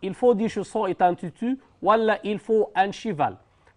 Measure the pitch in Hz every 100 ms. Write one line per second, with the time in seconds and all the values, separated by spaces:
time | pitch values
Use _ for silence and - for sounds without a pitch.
0 | 190 180 247 208 226 220 180 220 196 175
1 | 180 180 175 - 233 262 _ _ 185 226
2 | 220 208 196 208 - 220 - - 196 -
3 | 226 156 127 92 _ _ _